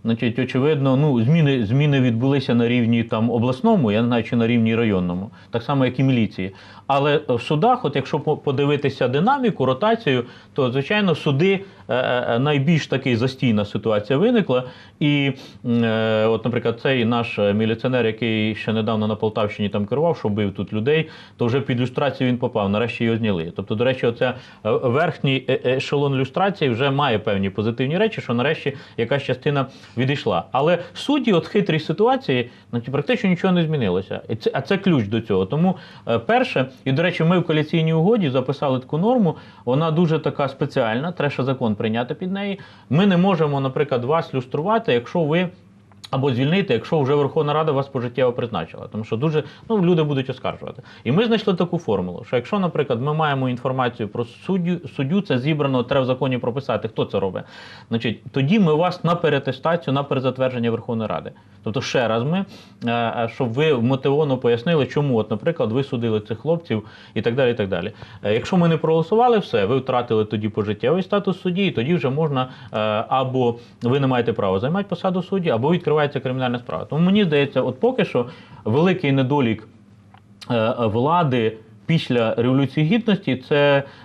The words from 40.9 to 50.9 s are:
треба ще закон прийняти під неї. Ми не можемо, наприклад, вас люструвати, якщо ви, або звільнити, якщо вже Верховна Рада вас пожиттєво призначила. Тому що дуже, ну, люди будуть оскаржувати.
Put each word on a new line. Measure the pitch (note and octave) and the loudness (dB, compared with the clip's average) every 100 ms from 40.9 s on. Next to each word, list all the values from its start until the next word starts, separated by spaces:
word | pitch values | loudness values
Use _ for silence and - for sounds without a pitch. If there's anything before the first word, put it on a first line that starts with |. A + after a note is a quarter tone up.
| A2+ E3 | 0 -4
треба | E3+ C#3+ | -2 -2
ще | - | -2
закон | C3 C3 A#2 | -2 0 -2
прийняти | G#2 A2 A2+ B2 | 0 -2 -2 -4
під | - F#3 | -6 -6
неї. | G3 G3+ F#3+ - - - | -6 -6 -8 -12 -18 -2
Ми | D3 G3+ | 2 4
не | F3 | 4
можемо, | F#3+ E3+ D3+ C#3 | 4 4 2 0
наприклад, | C3+ D3+ C#3+ B2 | -2 -2 -2 0
вас | A#2+ D#3+ D#3+ | 0 0 0
люструвати, | C3+ B2+ C#3 F3 A3+ A3 | -4 -4 -4 0 0 2
якщо | A#2+ A#2+ F3+ | 0 0 -2
ви, | D3+ E3 F3 - - - - - - | 0 0 0 -6 -20 -20 -20 -20 -6
або | C3+ C#3 | -2 0
звільнити, | A#2+ C#3 F#3+ G3 | 2 2 2 2
якщо | A#2 - D#3+ | 0 0 0
вже | B2+ | 2
Верховна | D3 C3+ D#3+ D3 | 2 2 0 0
Рада | D3+ D#3+ | 0 0
вас | C#3 C3+ | 0 -2
пожиттєво | B2+ A#2+ B2 B2+ | -4 -4 0 0
призначила. | A#2+ A#2+ G2 E2 - F#2+ | 0 -4 -4 -6 -12 -10
Тому | G#2 | -8
що | A2 A2+ | -4 -2
дуже, | D#3 D#3 D3+ - - | 0 -2 -4 -12 -4
ну, | A3 | 0
люди | F3 E3+ | 4 4
будуть | D3+ C3+ B2 | 2 0 -4
оскаржувати. | - F#2 E2+ - - - | -6 -6 -6 -10 -14 -18